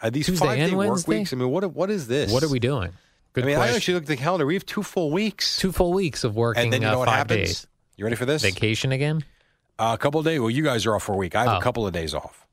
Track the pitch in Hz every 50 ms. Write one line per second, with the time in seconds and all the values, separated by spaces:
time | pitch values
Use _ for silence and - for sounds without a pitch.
0 | - 113 120 147 147 - 185 175 185 147 123 131 151 175 180 190 196 214 202 190
1 | 170 - 214 220 208 170 135 127 127 127 135 180 196 185 139 139 175 196 214 196
2 | 143 110 123 143 135 98 104 127 151 156 139 127 107 123 147 127 90 85 90 -
3 | _ _ _ _ _ _ - 131 123 135 143 156 185 233 240 226 - - 180 180
4 | 156 135 156 120 131 156 185 180 147 135 175 196 - - - 214 190 - - 190
5 | 170 147 147 185 214 214 - - - - - - - 190 175 - 190 175 175 196
6 | 196 156 117 - - 120 104 110 117 117 110 117 117 117 123 120 110 110 107 127
7 | 127 120 110 107 143 - 117 107 95 90 87 - - - _ _ _ _ _ -
8 | 98 110 117 110 123 123 147 156 - 98 95 - - 110 110 - - 131 131 131
9 | 139 147 156 160 147 - _ _ _ _ _ _ _ _ _ - 113 113 117 110
10 | - 143 143 160 151 160 165 151 117 113 117 139 156 151 123 117 98 113 107 101
11 | - - 101 98 95 85 - 104 117 123 110 90 - 123 120 120 110 98 85 87
12 | 82 78 73 71 - - - - _ _